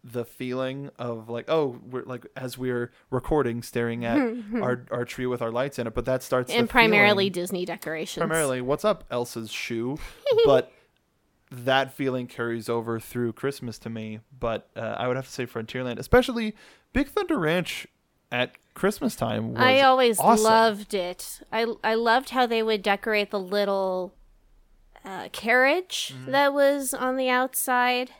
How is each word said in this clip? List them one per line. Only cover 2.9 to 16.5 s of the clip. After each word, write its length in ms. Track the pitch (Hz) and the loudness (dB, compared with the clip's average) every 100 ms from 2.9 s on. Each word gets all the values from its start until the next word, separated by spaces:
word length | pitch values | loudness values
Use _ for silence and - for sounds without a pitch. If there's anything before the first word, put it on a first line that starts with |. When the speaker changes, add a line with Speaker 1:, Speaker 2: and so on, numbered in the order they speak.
| _ _ | _ _
Speaker 1:
recording, 540 | 131 - 151 123 117 | -4 2 2 2 -2
staring 400 | - 120 117 117 | -4 -2 -2 -2
at 120 | 117 294 | 0 2
Speaker 2:
<laughs> 440 | 254 240 208 233 | 0 -4 -6 -2
Speaker 1:
our, 240 | 127 123 127 | -2 -2 -4
our 140 | 120 | -6
tree 200 | 120 - | -6 -4
with 160 | 127 120 | -4 -2
our 100 | 117 | -2
lights 280 | 117 139 135 | -2 -2 -4
in 80 | 113 | -4
it, 60 | |
but 100 | 117 | -4
that 160 | 120 131 | -2 -4
starts 280 | - 131 123 | 0 -2 2
Speaker 2:
And 160 | 240 233 | 0 4
Speaker 1:
the 40 | |
Speaker 2:
primarily 540 | 254 226 208 208 202 | 6 6 6 6 6
Speaker 1:
feeling. 60 | 196 | 2
Speaker 2:
Disney 340 | 180 185 180 | -2 -4 -4
decorations. 540 | 180 165 156 156 165 - | -4 -6 -6 -6 -6 -4
Speaker 1:
Primarily, 400 | 165 160 143 127 | 0 2 2 0
what's 220 | 123 151 | -2 0
up, 200 | 214 185 - | 0 -2 -4
Elsa's 420 | 127 120 117 110 | -4 -4 -6 -8
shoe? 460 | - - 117 120 151 | -8 -6 -4 -4 -6
Speaker 2:
<laughs> 420 | - - 587 453 | -10 -8 0 4
Speaker 1:
But 260 | 466 131 - _ _ _ _ _ _ _ _ | 6 6 4 _ _ _ _ _ _ _ _
that 420 | 123 123 131 131 | -6 2 2 2
feeling 320 | - 135 127 123 | -2 -4 -4 -8
carries 400 | - 117 117 110 | -6 -4 -4 -2
over 320 | 117 113 113 | -4 -2 -6
through 340 | - 120 120 | -6 -4 -4
Christmas 440 | 110 139 139 123 - | -2 -6 -6 -12 -10
to 100 | 113 | -10
me. 300 | 113 110 107 _ 131 | -10 -10 -12 _ -6
But, 300 | 117 110 _ | -4 -4 _
uh, 200 | 113 113 107 | -10 -8 -4
I 100 | 127 | -2
would 80 | |
have 100 | 127 131 | -2 -6
to 40 | |
say 140 | - | -8
Frontierland, 540 | 123 120 113 127 127 117 | -6 -6 -8 -6 -6 -6
especially 560 | 123 247 254 233 214 | 4 4 4 -2 -4